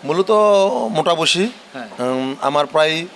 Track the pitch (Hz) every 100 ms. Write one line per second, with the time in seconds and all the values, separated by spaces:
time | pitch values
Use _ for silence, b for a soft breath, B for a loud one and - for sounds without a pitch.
0 | 143 165 190 214 208 202 196 254 226 -
1 | 156 170 160 170 214 - - 135 113 -
2 | 127 131 131 139 135 147 143 151 156 160
3 | 175